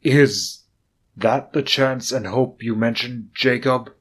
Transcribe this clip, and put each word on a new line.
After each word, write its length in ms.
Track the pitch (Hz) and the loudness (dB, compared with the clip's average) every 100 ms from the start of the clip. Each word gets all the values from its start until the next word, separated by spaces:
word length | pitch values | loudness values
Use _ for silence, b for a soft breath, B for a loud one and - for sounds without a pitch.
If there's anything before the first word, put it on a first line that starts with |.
Is 600 | 151 139 135 - - - _ _ _ _ _ | 2 4 4 2 -10 -14 _ _ _ _ _
that 380 | - 113 127 135 | -4 2 2 2
the 100 | 156 | -6
chance 480 | 139 - 135 131 123 | -2 2 2 0 -4
and 160 | 135 101 | -6 -4
hope 360 | 110 127 - | 0 -2 -2
you 120 | 117 | -6
mentioned, 540 | 110 117 113 120 123 104 | -2 0 -2 -6 -8 -14
Jacob? 600 | - 131 123 135 127 120 _ | -2 0 0 0 -2 -4 _